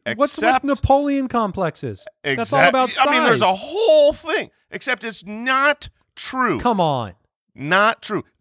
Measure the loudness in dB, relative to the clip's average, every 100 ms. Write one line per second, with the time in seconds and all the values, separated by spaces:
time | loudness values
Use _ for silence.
0 | -8 -2 -2 0 0 0 0 0 2 2
1 | 2 -2 -2 -2 -2 -2 -6 -6 -10 -10
2 | -16 -10 -4 -2 0 4 4 4 0 0
3 | 2 2 2 2 2 0 -4 -2 4 6
4 | 4 2 -4 -4 -6 _ _ -10 -6 -6
5 | -6 -10 -12 -8 -4 0 0 0 -6 -20
6 | _ -14 -8 -2 0 0 0 0 0 0
7 | -4 -12 _ _ _ -12 -2 2 2 0
8 | -4 -6 -8 _